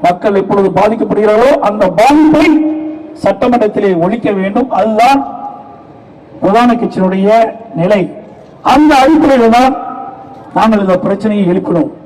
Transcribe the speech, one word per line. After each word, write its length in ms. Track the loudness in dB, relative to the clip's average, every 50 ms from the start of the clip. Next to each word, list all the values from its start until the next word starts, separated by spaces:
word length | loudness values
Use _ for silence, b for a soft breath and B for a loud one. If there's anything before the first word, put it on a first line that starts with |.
| 2
மக்கள் 340 | 0 0 0 -2 0 0 0
எப்பொழுது 280 | 0 0 0 0 0 0 0 0
பாதிக்கப்படுகிறார்களோ 720 | 0 0 0 -2 -2 -2 -2 0 0 2 2 2 2 2 2 0 0 -2
அந்த 160 | -2 0 -2 -2 2 2
பாதிப்பை 480 | 2 4 4 4 4 4 4 4 4 2 2 2 0 -2 -4 -6 -8 -10 -12 -12 -16 -18 -14 -4 -2
சட்டமன்றத்திலே 640 | -2 0 0 0 0 2 2 0 0 -2 -2 -2 0 0 0 0
ஒழிக்க 240 | -2 -2 -4 -4 -4 -2 -2
வேண்டும். 320 | -4 -2 -2 -4 -4 -2 -2 -2
அதுதான் 420 | -2 0 0 2 2 2 2 0 -2 -6 -12 -14 -14 -14 -16 -16 -20 -20 -20 -20 -20 -20 -20 -20 -20 -20 -20 -20 -20 -20 -16 -6
பிரதான 280 | -4 0 2 2 2 2 0 0
கட்சியினுடைய 480 | -4 -6 -4 -2 -2 -2 -2 0 0 2 2 2 2 0 -4 -12 -18 -12 -6 -4
நிலை. 220 | -2 0 0 0 -2 -4 -8 -16 -18 -20 -20 -20 -20 -20 -20 -8 -2 0
அந்த 200 | 2 4 4 4 4 4
அடிப்படையில் 520 | 4 4 4 2 2 2 2 4 4 4 4 4
தான் 160 | 2 2 0 -4 -10 -12 -12 -12 -14 -16 -16 -18 -20 -20 -20 -20 -20 -8 -2
நாங்கள் 260 | 0 0 2 2 0 0
இந்த 120 | 0 -2 0 0
பிரச்சனையை 400 | -4 -4 -2 -2 -2 -2 0 0 0
எழுப்பினோம். 400 | 0 -2 -2 -2 -2 -2 -2 -4 -6 -14 -20